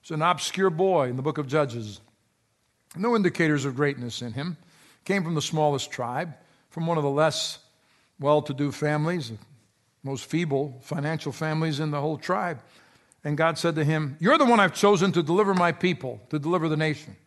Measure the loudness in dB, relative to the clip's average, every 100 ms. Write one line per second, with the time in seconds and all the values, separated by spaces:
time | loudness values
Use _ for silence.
0 | -8 0 0 0 -2 0 0 2 2 2
1 | 0 -2 -4 -4 0 0 0 -4 -10 -14
2 | _ _ _ _ _ _ _ _ _ -4
3 | 0 2 2 2 2 2 0 0 -2 -2
4 | -10 -10 -10 -8 -8 -10 _ _ -20 _
5 | -2 -2 0 -2 -2 2 2 0 -4 -8
6 | -6 -6 -8 -12 _ _ _ -6 -2 0
7 | 0 2 2 0 -6 -10 _ _ _ _
8 | _ -4 2 2 2 -4 -4 -2 -2 0
9 | 0 -2 -6 -12 -18 -20 _ _ _ _
10 | -10 -10 -4 -2 0 -2 -4 -8 -8 -6
11 | -4 -4 -6 -6 -4 -2 -2 -2 -4 -4
12 | -4 -6 -4 -2 -2 -8 -16 -20 _ _
13 | _ _ -6 0 0 2 0 2 0 0
14 | -2 0 2 4 6 6 4 6 4 6
15 | 4 2 2 2 2 4 2 2 0 0
16 | -6 -10 -6 -4 0 0 0 0 0 -2
17 | -10 -20